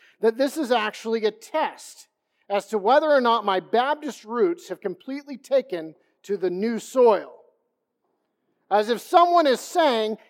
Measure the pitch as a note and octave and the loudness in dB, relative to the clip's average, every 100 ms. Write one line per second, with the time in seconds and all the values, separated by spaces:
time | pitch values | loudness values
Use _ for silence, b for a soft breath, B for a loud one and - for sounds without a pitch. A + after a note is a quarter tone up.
0 | b b A3 A3+ C4+ D#4 B3 A#3+ G#3+ - | b b -2 0 -4 -2 -2 -2 -2 -8
1 | A3 A3+ G#3+ G#3+ - D#4 A#3+ - - - | -6 -4 -4 -6 -8 -4 -4 -6 -20 -20
2 | - _ _ _ _ G3 - G#3+ F#3+ C#4+ | -20 _ _ _ _ -6 -4 -2 2 4
3 | D#4 C#4+ A#3+ A#3 G3+ F#3+ F3 A3 C4 D4+ | 4 2 4 0 0 -2 0 -2 0 -4
4 | D4+ - G#3+ A#3 F#3 E3+ - F3+ G3+ F3+ | -6 -14 -10 -2 0 -2 -8 -10 -10 -10
5 | - C#4 C#4+ C4 - C4 B3+ F3 D#3+ D#3 | -12 -14 -14 -18 -2 -2 -2 -8 -10 -16
6 | _ _ - G3 F3+ F3+ A3 A3+ - - | _ _ -8 -4 -2 -2 -2 -4 -4 2
7 | A#3+ F#3+ - - _ _ _ _ _ _ | 4 4 -2 -18 _ _ _ _ _ _
8 | _ _ _ _ _ _ _ G3+ G#3+ A3+ | _ _ _ _ _ _ _ 0 0 -4
9 | - E4+ F4 F4 D4+ A#3 - F4+ D#4 A#3 | 2 4 6 4 2 0 -2 0 2 2
10 | A3 A3 | -2 -6